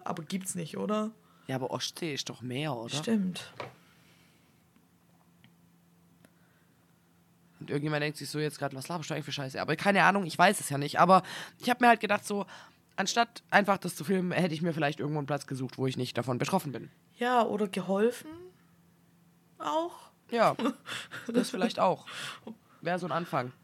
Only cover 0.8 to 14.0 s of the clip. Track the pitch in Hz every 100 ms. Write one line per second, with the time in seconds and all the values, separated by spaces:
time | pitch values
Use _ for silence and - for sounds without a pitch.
0.8 | 196 214 214 - _ _ - 131 131 -
1.8 | - - 165 135 - 113 123 123 151 120
2.8 | 120 135 233 226 185 165 - - - -
3.8 | _ _ _ _ _ _ _ _ _ _
4.8 | _ _ _ _ _ _ _ _ _ _
5.8 | _ _ _ _ - _ _ _ _ _
6.8 | _ _ _ _ _ _ _ - 156 147
7.8 | 151 151 151 151 139 147 151 - 139 131
8.8 | - 175 147 151 147 139 135 104 - 156
9.8 | 202 202 165 202 170 - 180 208 - 139
10.8 | 143 - 175 185 - - - - 240 247
11.8 | 240 226 202 202 - 202 190 - - _
12.8 | _ - 190 233 233 - - 190 202 190
13.8 | 175 -